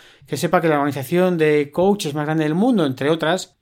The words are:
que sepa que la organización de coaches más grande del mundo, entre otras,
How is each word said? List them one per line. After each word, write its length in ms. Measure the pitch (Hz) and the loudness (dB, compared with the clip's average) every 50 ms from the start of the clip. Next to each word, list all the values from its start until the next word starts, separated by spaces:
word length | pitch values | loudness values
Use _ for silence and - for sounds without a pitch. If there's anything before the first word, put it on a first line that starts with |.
| - - - _ - - | -20 -20 -20 _ -12 -10
que 80 | 151 | -6
sepa 240 | 139 175 160 185 175 | -4 -2 0 0 2
que 80 | 160 165 | 2 2
la 80 | 151 | 2
organización 600 | 143 143 147 139 143 131 - 170 175 185 185 180 | 2 0 -2 -4 -6 -6 -2 0 0 2 2 2
de 360 | 160 156 151 151 147 143 147 | 2 2 2 2 2 0 -2
coaches 420 | - 170 180 202 208 202 - 151 143 | -2 0 2 2 2 0 -2 -4 -4
más 100 | 156 147 | -4 -4
grande 200 | 151 156 160 151 | -2 -2 0 0
del 100 | 151 156 | 0 0
mundo, 320 | 180 220 262 247 196 156 | 0 2 2 2 2 0
entre 240 | 135 131 - 135 147 | 0 -2 -2 -2 -2
otras, 460 | 165 165 156 156 180 185 - - _ _ | 0 0 0 0 -2 -2 -4 -10 _ _